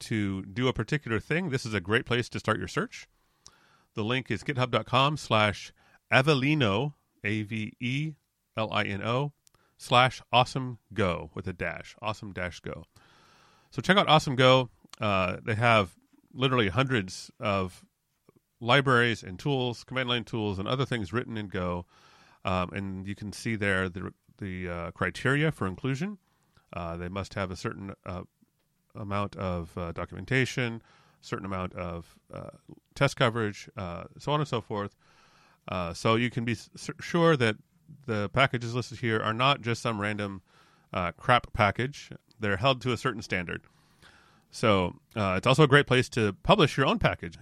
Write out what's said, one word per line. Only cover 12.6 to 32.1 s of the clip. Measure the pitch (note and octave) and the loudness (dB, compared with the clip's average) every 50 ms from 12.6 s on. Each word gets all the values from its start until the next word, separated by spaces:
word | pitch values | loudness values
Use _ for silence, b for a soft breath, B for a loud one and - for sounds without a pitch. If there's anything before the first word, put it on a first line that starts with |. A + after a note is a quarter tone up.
go. | - F2 D#2+ D#2+ D#2+ _ _ b b b b b b b b b b b b b b b b | -10 -10 -12 -12 -14 _ _ b b b b b b b b b b b b b b b b
So | - | -6
check | A#2 - F#3 | 2 4 6
out | G#3 F3+ - | 6 8 8
Awesome | D3 D#3 - D3+ C3 | 6 6 6 4 4
Go. | A#2+ C3 B2+ C3 C3 B2+ - _ _ _ - - - | 6 8 8 8 8 4 0 _ _ _ -20 -10 -4
Uh, | A2+ G#2 G2+ F#2+ F#2 F2+ G2 - - | 0 2 2 2 2 0 -2 -4 -4
they | A#2+ A2 | -2 -2
have | G2+ A#2+ A#2 A2+ A2 G2 F2+ - _ _ _ _ _ _ _ - | 2 4 6 6 6 4 2 -4 _ _ _ _ _ _ _ -6
literally | B2 B2+ C3+ C3 B2 A2 F#2+ | -2 0 2 4 4 2 2
hundreds | E2 B2 C3+ C3 C3 A2+ F#2+ F#2 - - - - _ - | 2 0 0 2 2 0 -2 -2 -8 -14 -14 -16 _ -6
of | A#2+ G#2+ G2 G2 F#2 F2+ - - - _ _ _ _ _ _ _ _ _ - _ _ _ _ - | -2 0 0 0 -2 -4 -6 -14 -20 _ _ _ _ _ _ _ _ _ -20 _ _ _ _ -8
libraries | A#2 A2+ B2+ C#3+ C3 C#3 B2+ A#2+ A#2+ A#2+ A2 - - | 0 4 4 4 6 6 4 4 4 4 0 -2 -6
and | - F#2 F2 | -12 -12 -6
tools, | - D3+ C#3 C3 B2 B2 A#2 - - | -4 -2 0 0 -2 -2 -4 -8 -10
command | - B2 C3 B2+ B2 | -8 -6 -4 -2 -2
line | B2 A#2+ - | -2 -2 -2
tools, | - - A#2 G#2+ G#2 F#2+ F#2+ | -4 -4 -2 -2 -2 -2 -2
and | G2 | -2
other | G#2+ B2+ C3+ C3 | -2 -2 -2 0
things | - B2+ A#2 G2 D#2+ F2 | -2 -2 -4 -4 -4 -4
written | A#2+ - - A2+ A2 | -4 -4 -4 -6 -8
in | G#2 | -8
Go. | F#2+ - F#2+ F2+ F2+ F2 F2 F2 b b b b b b b b b b b b | -6 -6 -4 -4 -2 -4 -4 -8 b b b b b b b b b b b b
Um, | - F#2 F#2 F2+ F2 - | -2 0 0 0 -2 -4
and | G2+ G2 G2 F#2+ F#2 F#2+ | -8 -8 -6 -8 -8 -8
you | G2+ G2+ | -10 -10
can | - G#2 G2+ - | -8 -10 -12 -10
see | - - A#2 A2+ | -8 -6 -4 -4
there | G2+ G#2 G2+ F#2+ F#2 F#2+ F#2 | -2 0 2 2 2 0 -2
the, | F2 F#2 F#2 F#2+ - _ _ _ _ - | -4 -8 -10 -10 -12 _ _ _ _ -12
the, | G#2 F#2+ F2+ F2+ F#2 F2+ | -10 -8 -8 -8 -6 -6
uh, | F2 E2+ E2+ E2+ | -6 -6 -8 -8
criteria | - - F#2+ F2+ - - - B2+ C3+ C#3+ D3+ D#3+ - | -4 -4 -4 -4 -2 -2 0 0 2 2 0 0 -2
for | - G#2 F#2+ | -2 -4 -4
inclusion. | F#2 - - B2+ C3+ C3 E3+ G#3 G#3 - _ _ _ _ _ _ _ _ _ - - | -4 -4 -4 -6 -4 -4 -6 -8 -8 -10 _ _ _ _ _ _ _ _ _ -14 -10
Uh, | F2 F2+ E2+ E2+ | -8 -8 -6 -8
they | E2+ F2 F2+ | -8 -8 -6
must | F#2 G2 F#2 - - | -6 -6 -8 -6 -6
have | G#2 G2 F2+ F#2 | -6 -6 -6 -6
a | |
certain, | - - A#2 - F#2+ G2 G2 - _ - | -8 -8 -8 -8 -8 -10 -12 -12 _ -12
uh, | G2+ F2+ F#2 F#2 - _ _ _ _ _ _ _ _ _ _ _ _ - | -10 -10 -10 -12 -14 _ _ _ _ _ _ _ _ _ _ _ _ -14
amount | A2+ A2 G2+ G2 G2+ G2+ G2 - | -12 -8 -4 -4 -4 -4 -4 -4
of, | - G2+ F#2 F2+ F2 E2 D#2+ - F#2 | -4 -4 -2 -2 -4 -6 -8 -8 -8
uh, | F2 E2+ E2 | -8 -6 -6
documentation, | - F2 - - F#2 F#2+ - B2+ C3 B2+ - - C#3 B2 A#2 A#2 A2+ b b b b b b b b | -8 -8 -10 -10 -12 -4 0 2 2 2 0 0 -4 -4 -4 -4 -8 b b b b b b b b
certain | b - A#2+ A#2 G2 | b -8 -8 -6 -6
amount | F#2+ G2+ F#2 F2+ F2+ - | -6 -4 -4 -4 -6 -6
of, | F#2+ F2+ F2 E2+ E2+ E2+ - | -8 -8 -8 -8 -10 -12 -14